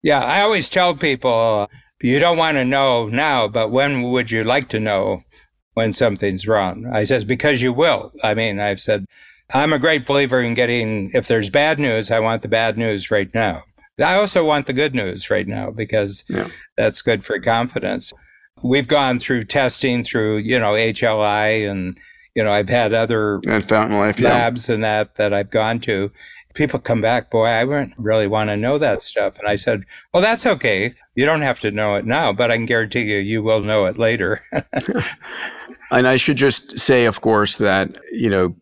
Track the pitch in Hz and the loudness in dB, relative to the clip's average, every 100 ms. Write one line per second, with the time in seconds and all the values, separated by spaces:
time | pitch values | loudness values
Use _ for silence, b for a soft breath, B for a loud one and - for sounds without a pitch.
0 | 160 143 123 175 208 208 - 190 180 147 | 2 2 2 2 2 0 0 0 0 0
1 | 160 131 131 113 113 107 104 b b _ | -2 0 0 2 2 0 -2 b b _
2 | 123 135 170 165 160 147 127 135 135 120 | 0 2 2 2 2 2 0 2 2 2
3 | 110 120 156 135 107 113 110 123 143 135 | 0 -2 0 0 0 0 0 0 0 0
4 | 123 127 113 117 110 139 131 110 107 98 | -2 -2 0 -2 0 0 0 -4 0 0
5 | 101 95 _ b b _ _ - 113 101 | 0 -4 _ b b _ _ -2 -2 2
6 | 120 98 101 95 95 110 92 90 117 - | 0 2 -4 -2 0 0 0 -4 -4 -2
7 | 107 131 98 123 147 135 127 123 165 117 | 0 0 0 0 2 2 0 2 2 0
8 | - - 113 107 113 101 104 98 - 104 | -4 -4 -2 0 -2 -2 -2 -2 -2 -2
9 | 98 b b b b 131 151 151 160 156 | -2 b b b b 0 2 2 2 0
10 | 123 139 139 127 120 117 120 120 110 110 | 2 0 2 0 0 0 0 0 -2 -4
11 | 95 127 - 113 104 143 151 151 143 110 | -2 -2 2 0 2 2 2 2 0 0
12 | 104 113 113 113 110 113 113 107 113 104 | 0 0 0 -2 0 0 0 0 -2 -4
13 | - 107 98 113 107 80 - _ b - | 0 -2 0 -2 -2 -4 -12 _ b -2
14 | 151 185 208 180 156 147 135 131 151 127 | 0 2 2 2 2 0 0 -2 -2 -2
15 | 98 95 - 101 95 104 104 107 107 110 | -4 -6 -2 -2 -2 -6 -8 -8 -4 -2
16 | 101 101 - B B B B - 110 - | -2 -6 -6 B B B B -2 -2 -2
17 | - 110 - 104 104 113 123 - 98 95 | -2 -2 -2 -4 0 0 -2 -4 -6 -6
18 | - - b b b _ 123 135 123 147 | -8 -14 b b b _ 0 0 2 2
19 | 135 123 - 123 107 147 127 - 135 123 | 2 -2 -2 -4 0 0 0 0 -2 -2
20 | 117 120 107 107 110 127 107 107 113 113 | -2 -2 0 -2 0 0 2 2 0 0
21 | 117 110 104 104 107 110 104 98 90 92 | 0 2 2 2 2 0 -2 -4 -6 -10
22 | b b b - 107 104 98 120 110 113 | b b b -2 2 2 2 2 2 0
23 | 113 113 107 98 - 107 95 110 110 104 | 0 0 0 -2 0 -2 2 2 2 2
24 | 104 101 127 120 117 120 113 110 110 107 | 2 2 2 4 2 -2 -4 -2 0 0
25 | 104 - 104 101 98 113 107 117 120 101 | -2 -2 0 0 0 0 0 -2 -2 -2
26 | 101 B B B B - 147 135 - 117 | -2 B B B B -4 -2 -2 -2 0
27 | 110 120 - 113 113 113 123 143 123 - | 2 0 0 0 2 2 0 -2 -4 -6
28 | 107 110 101 107 107 104 117 147 147 98 | 0 2 2 0 0 -2 0 0 0 0
29 | - - 101 - 104 104 - 113 - B | -4 -2 -4 -4 -4 -2 0 -4 -6 B
30 | B 175 208 226 254 160 120 95 110 - | B 0 2 2 0 0 0 0 -2 -6
31 | b - 143 160 143 120 110 104 107 101 | b 0 2 2 0 0 -2 -2 0 0
32 | 110 139 151 101 120 113 113 117 110 120 | 0 0 0 0 0 0 0 0 0 -2
33 | 107 101 98 110 107 110 101 107 92 87 | -2 -2 -2 -2 0 0 2 0 0 0
34 | 113 117 87 87 - - - - - - | 0 0 -2 -4 -4 -8 -6 -6 -4 -4
35 | - - B B B B B - - 123 | -4 -10 B B B B B -20 -2 2
36 | 127 131 - 135 139 120 - - - 127 | 2 2 0 2 2 2 -8 -6 2 4
37 | 117 104 110 110 104 - 104 95 95 - | 4 2 2 2 2 0 2 2 0 -6
38 | - - 113 98 92 87 | -12 -4 0 2 0 -2